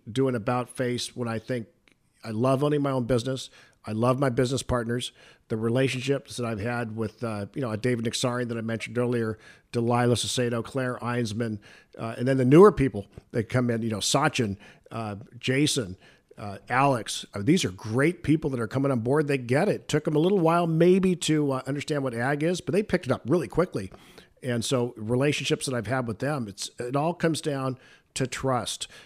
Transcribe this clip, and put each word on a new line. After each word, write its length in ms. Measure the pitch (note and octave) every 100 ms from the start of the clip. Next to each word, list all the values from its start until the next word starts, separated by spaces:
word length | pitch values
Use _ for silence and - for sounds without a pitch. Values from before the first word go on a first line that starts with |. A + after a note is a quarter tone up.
| A#2
do 180 | A2+ C3+
an 60 |
about 340 | A#2+ G2+ B2+ A#2+
face 460 | - B2 A#2+ -
when 140 | - A#2
I 100 | A2
think 300 | - B2 G#2+ _ _ _ _ _
I 60 | A2+
love 340 | A2 C3 C3
owning 180 | D3 D3
my 80 | C#3+
own 140 | C3
business. 460 | A#2 B2 B2+ C3 - - - _ -
I 60 |
love 260 | G#2+ A#2+ C3
my 120 | C3+
business 320 | A#2+ B2+ C3
partners. 500 | - B2 A#2 A#2+ - - - - -
The 80 | A2
relationships 800 | A2+ B2 C3+ B2+ C3 C3+ - -
that 100 | A#2
I've 140 | G#2+
had 360 | A#2 A#2+ A#2 G#2+
with, 260 | G#2+ -
uh, 240 | A#2 G#2 G2+
you 60 | D#3
know, 100 | B2
a 60 | G#2+
David 300 | B2+ A#2+ A2+
Nixarian 420 | - B2+ B2 A#2+
that 100 | A2+
I 40 |
mentioned 360 | A2+ A2+ - A#2
earlier, 400 | B2 A#2+ A2 G#2+ - - _
Delilah 440 | A#2+ A#2 A#2+ B2 A#2+
Sacedo, 480 | G2 - A#2+ A#2
Claire 320 | A2 C3+ B2+ A2+
Einsman, 600 | A2+ A#2+ A2+ G#2 A#2 G#2+ - - _ -
uh, 160 | A2+ A#2
and 100 | B2
then 120 | C3+
the 80 | B2
newer 260 | D3+ G#3
people 340 | D3+ C3+ G2+ - - -
that 180 | B2 G#2
come 200 | B2+ A#2+
in, 120 | A#2
you 80 | A2+
know, 80 | G#2+
Sachin, 580 | - C#3 D3+ - A2 G2 - - -
uh, 260 | A#2 G#2+ G2+ - A#2
Jason, 580 | - C3 D3 C#3+ F#2+ F#2+ - _ _ -
uh, 220 | G#2 G2 -
Alex. 560 | B2 C#3 B2 G2+ - -
Uh, 80 | G#2
these 220 | G#2 F3+
are 60 | A2
great 520 | F#2+ G#2+ A#2 D#3 F3
people 280 | - D#3 D#3
that 80 | B2+
are 80 | A2
coming 240 | C3+ C#3
on 100 | B2
board. 280 | A#2 D3 D3
They 100 | C#3
get 300 | A#2+ C3+ G3+
it. 180 | B2 -
Took 180 | D3
them 120 | E3 D3+
a 20 |
little 220 | F3 G3+
while 260 | D#3+ E3+ E3+
maybe 480 | D#3+ F3 F#3+ F#3 F3
to, 360 | - D#3 D3
uh, 100 | C3 C3
understand 360 | C#3+ - D3
what 120 | C3
ag 280 | A#2 B2+ C#3+
is, 180 | D#3+ F3+
but 120 | -
they 100 | F3+
picked 240 | G#3+ F3+ B2+
it 60 |
up 100 | A2+ A2+
really 200 | E3+ A#2
quickly. 460 | - F#3 B2 F#2+ - - - - _
And 220 | C3+ A#2+
so 300 | A2 C3 A#2+ -
relationships 680 | G#2+ B2 D3 C3+ C#3+ D3 -
that 80 |
I've 120 | B2 G#2+
had 220 | C3 A#2
with 100 | G2+
them, 300 | C3+ D3 G#2+
it's, 220 | - - -
it 180 | B2 C#3
all 180 | D#3
comes 260 | E3+ E3 D3
down 380 | D#3 C#3 C3 B2+ - - _
to 120 | - C3
trust. 600 | - C3 B2 F#2+ - - -